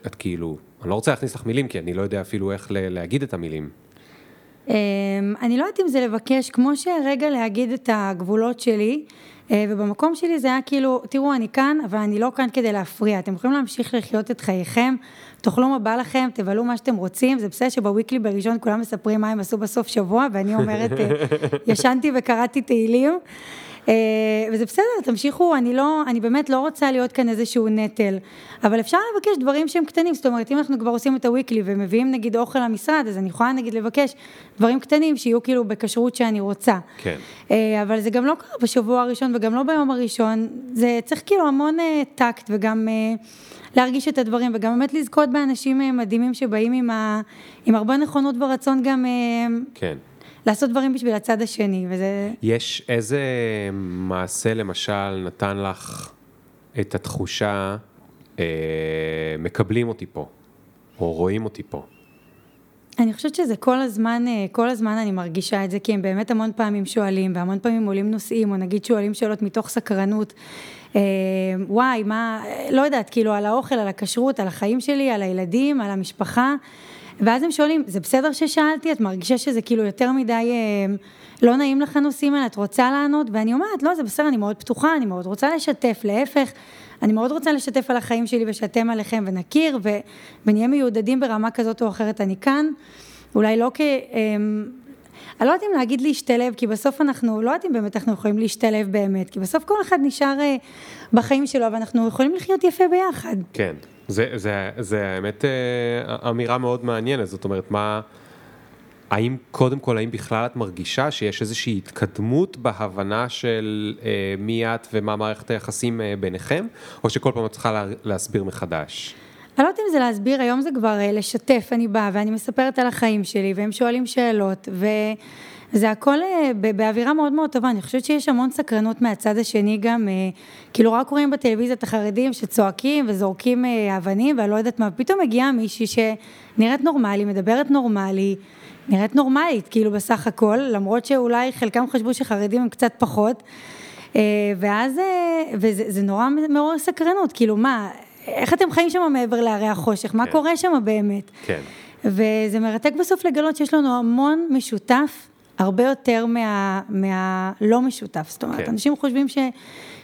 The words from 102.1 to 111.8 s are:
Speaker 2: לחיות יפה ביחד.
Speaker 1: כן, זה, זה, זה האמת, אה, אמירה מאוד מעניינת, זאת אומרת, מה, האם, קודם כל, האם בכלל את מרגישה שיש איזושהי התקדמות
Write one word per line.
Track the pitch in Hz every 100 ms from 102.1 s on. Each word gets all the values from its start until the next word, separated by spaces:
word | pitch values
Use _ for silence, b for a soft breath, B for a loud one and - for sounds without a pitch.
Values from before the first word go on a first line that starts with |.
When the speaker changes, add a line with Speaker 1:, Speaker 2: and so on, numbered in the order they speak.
| - 277
Speaker 2:
לחיות | 359 - 381
יפה | 359 - 359
ביחד. | 359 370 - 330 196 175
Speaker 1:
כן, | - 95 76 - - -
זה, | 101 117
זה, | 117 104 101 98 120
זה | 101 107 98
האמת, | 92 101 104
אה, | 139 131 123 123 120 120 120 113 120
אמירה | 117 120 123
מאוד | 123 120
מעניינת, | 120 113 117 135 95
זאת | 95
אומרת, | 98 95 -
מה, | 104 107 107 107 B B B B B B B - - -
האם, | 101 117 131 -
קודם | - 127 139
כל, | 131 110
האם | 117
בכלל | 113 - 110 123
את | 123
מרגישה | 101 90 87 - 147
שיש | - 104 -
איזושהי | 107 113 120
התקדמות | 98